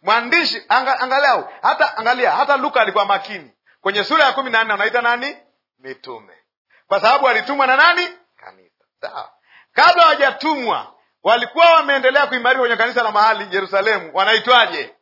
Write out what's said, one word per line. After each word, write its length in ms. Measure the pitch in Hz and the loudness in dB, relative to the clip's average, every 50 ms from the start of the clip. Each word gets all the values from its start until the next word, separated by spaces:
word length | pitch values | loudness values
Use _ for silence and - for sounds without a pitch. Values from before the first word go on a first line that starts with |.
Mwandishi, 640 | _ - 214 233 233 247 320 349 320 - - - - _ | _ 0 0 0 0 0 -2 0 0 -2 -6 -8 -4 _
anga-, 300 | 208 254 262 254 262 - | 0 0 0 0 -4 -4
angalau, 500 | 254 254 262 269 285 277 240 - - - - - | -2 -2 0 0 2 2 0 0 -4 -10 -16 -4
hata, 360 | - 226 302 - 311 - - | -2 -2 0 0 -2 -2 -2
angalia, 340 | 214 220 240 247 254 247 233 | -4 -2 -2 -2 0 0 -2
hata 260 | 147 185 277 269 285 | 0 -2 0 0 0
Luka 240 | 269 254 294 285 254 | 0 0 -2 0 0
alikuwa 240 | 220 196 196 214 202 | -2 0 0 -2 -2
makini. 460 | 202 202 196 - - 214 185 151 127 _ _ _ _ _ _ | -2 -2 -4 -4 -10 -16 -16 -18 _ _ _ _ _ _ _
Kwenye 220 | _ 190 196 208 190 | _ -4 -4 -4 -4
sura 220 | 202 285 320 294 | -2 0 2 2
ya 80 | 262 254 | 2 0
kumi 160 | 269 269 247 | -4 -6 -2
na 140 | 226 220 226 | -2 -2 0
nne 80 | 220 | -2
wanaita 300 | 214 196 202 226 220 247 | -4 -4 -4 -2 -2 -2
nani? 360 | 233 240 240 240 254 285 - - _ _ _ _ _ _ _ _ | -2 -2 -2 -2 -6 -12 -12 -16 _ _ _ _ _ _ _ _
Mitume. 540 | 131 131 131 _ - 131 123 113 107 95 85 _ _ _ _ _ _ _ _ _ _ | _ -18 -18 _ -16 -18 -18 -18 -20 _ _ _ _ _ _ _ _ _ _ _ _
Kwa 140 | _ 196 196 | _ -2 0
sababu 240 | 202 220 269 285 262 | 2 2 2 2 2
walitumwa 420 | 262 233 220 - - 285 277 269 | 0 0 0 -2 -4 -2 -2 0
na 80 | 254 262 | 2 4
nani? 300 | 269 311 349 349 359 359 359 359 _ _ _ _ | 4 4 4 2 0 -4 -6 -10 _ _ _ _
Kanisa. 500 | _ - - 185 190 185 175 _ _ _ _ _ _ | _ -20 -20 _ _ _ _ _ _ _ _ _ _
Sawa. 320 | - - - 139 - - _ _ _ _ _ - _ _ _ | -16 -14 -12 -12 -16 -16 _ _ _ _ _ -20 _ _ _
Kabla 300 | - 294 339 349 349 339 | 4 4 4 6 6 4
hawajatumwa, 920 | 320 302 285 277 269 254 - - 311 311 277 247 220 175 127 107 - _ _ _ _ _ _ _ | 4 4 2 0 -2 -2 -4 -4 -4 -4 0 0 0 0 0 -6 -12 _ _ _ _ _ _ _
walikuwa 500 | 185 226 247 247 240 - 311 330 339 330 | 2 2 2 0 -4 2 4 6 6 6
wameendelea 540 | 320 294 277 277 269 254 254 262 285 285 | 4 4 2 -2 0 0 2 2 2 0
kuimarika 320 | - 262 247 233 247 262 262 | 0 -2 -2 0 0 0 2
kwenye 160 | 247 240 233 | 0 -2 0
kanisa 280 | 220 226 240 233 247 233 | 0 -2 -2 -2 -2 -2
la 80 | 220 | 0
mahali 440 | 202 208 208 226 220 208 202 196 175 | 2 2 2 2 2 -2 -6 -6 -6
Yerusalemu. 560 | 196 190 190 196 196 196 220 214 196 170 160 139 | -6 -6 -2 -2 -2 0 0 -2 -2 -6 -6 -4
Wanaitwaje? 840 | 185 190 208 226 220 214 233 254 240 226 185 165 151 127 - _ _ | -2 0 0 0 0 2 4 4 4 4 2 -2 -10 -10 -12 _ _